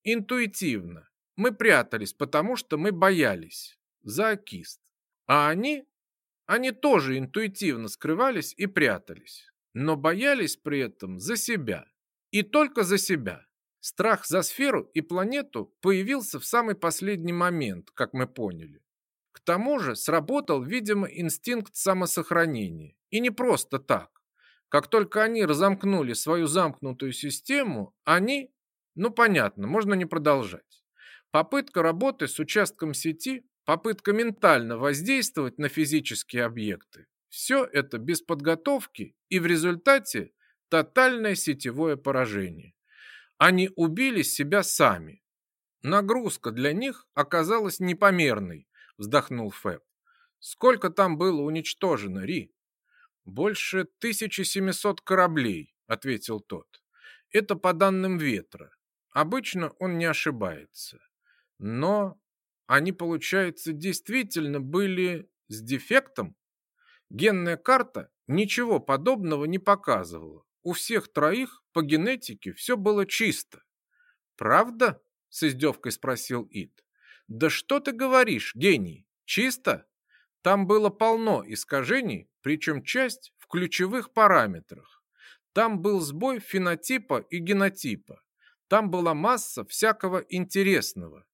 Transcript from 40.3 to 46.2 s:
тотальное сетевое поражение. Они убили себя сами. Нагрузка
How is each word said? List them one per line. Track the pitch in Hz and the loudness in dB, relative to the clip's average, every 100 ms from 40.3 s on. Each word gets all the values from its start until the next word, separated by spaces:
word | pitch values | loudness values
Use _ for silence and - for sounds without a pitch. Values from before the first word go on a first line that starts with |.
| _ _ _ - | _ _ _ -2
тотальное | 160 147 254 254 240 214 180 | 0 2 4 4 4 -2 -2
сетевое | - 139 127 123 160 131 | -2 -4 -4 -2 -2 -2
поражение. | 139 131 120 101 92 80 - _ _ _ - - _ - | -2 0 0 -2 -6 -8 -18 _ _ _ -20 -20 _ 4
Они | 165 185 185 180 | 6 6 2 2
убили | 165 165 262 214 | 0 2 0 0
себя | 135 - 143 196 | -2 -2 0 2
сами. | - - 135 90 78 - _ _ _ _ _ _ | 2 4 4 4 -4 -20 _ _ _ _ _ _
Нагрузка | 135 202 196 247 | 0 0 2 0